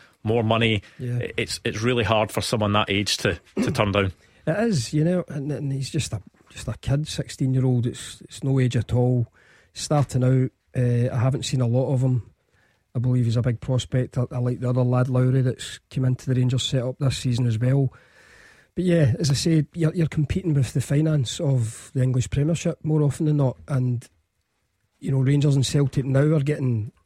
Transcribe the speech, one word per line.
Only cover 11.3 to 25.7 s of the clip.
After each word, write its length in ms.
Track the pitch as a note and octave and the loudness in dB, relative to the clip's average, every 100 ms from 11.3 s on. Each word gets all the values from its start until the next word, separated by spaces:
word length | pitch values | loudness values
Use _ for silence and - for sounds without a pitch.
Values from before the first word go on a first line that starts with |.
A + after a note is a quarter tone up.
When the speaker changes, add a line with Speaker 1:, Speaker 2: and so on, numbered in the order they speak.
| C#3+ - | 0 -2
Speaker 2:
seen 160 | C3+ | 0
a 60 | A#2+ | 2
lot 240 | B2 B2+ | 2 2
of 100 | C3 | 2
him. 280 | C3 B2+ - _ _ _ _ _ _ | 2 0 -4 _ _ _ _ _ _
I 60 | - | -2
believe 260 | B2+ B2+ A#2 | 0 2 2
he's 120 | A#2 | 0
a 40 | |
big 180 | A#2+ A2+ | 0 -2
prospect. 560 | - B2+ - C3 B2 - | -2 -2 0 -2 -2 -4
I, 80 | B2 | -4
I 60 | C3 | -4
like 200 | B2 B2 | -4 -2
the 100 | B2 | -2
other 140 | B2+ | 0
lad, 260 | B2 B2+ B2+ | 2 2 2
Lowry, 320 | B2+ B2+ C3 | 2 2 2
that's 380 | B2+ - - - _ | 0 -2 -10 -16 _
come 160 | - B2+ | -2 -2
into 220 | B2+ - | -2 0
the 80 | B2+ | 0
Rangers 240 | B2 B2 | 2 0
setup 340 | - C3+ B2 - | 0 -2 -2 -2
this 180 | C#3 - | -2 0
season 280 | C3 A#2+ A#2+ | -2 0 0
as 100 | A2 | 0
well. 360 | B2 C#3 C3 - _ - - - - - _ - | 2 2 0 -4 _ -20 -20 -20 -20 -20 _ -2
But 80 | F3+ | 2
yeah, 280 | E3+ C3+ A#2+ | 4 4 4
as 100 | D3 | 2
I 40 | |
say, 320 | C#3 E3 D#3+ D3 | 2 2 2 2
you're, 200 | E3+ D#3 | 0 0
you're 140 | F#3 D#3+ | 0 0
competing 460 | - C#3+ F#3+ F#3 | 0 0 0 0
with 200 | C#3+ A#2 | 0 0
the 80 | C3+ | -2
finance 580 | - C#3+ D#3+ D3+ A#2+ - | 0 0 2 0 -2 -2
of 520 | C#3 C3 A2 - - | 0 0 -2 -6 -8
the 80 | C3+ | -2
English 260 | B2+ B2+ - | 0 0 0
Premiership 500 | C#3 D3 E3+ F3 - | 0 0 0 -2 -4
more 180 | D#3 D#3 | -2 2
often 240 | D3 - D#3 | 0 0 0
than 120 | D3 | 2
not. 200 | C3+ - - | 0 -2 -4
And, 380 | C#3 B2+ A#2+ - _ _ _ _ _ _ _ _ _ | -2 0 -2 -6 _ _ _ _ _ _ _ _ _
you 120 | - | -2
know, 80 | C3+ | 2
Rangers 360 | C3 C#3+ D3 C#3 | 4 4 4 2
and 100 | |
Celtic 400 | B2 | 2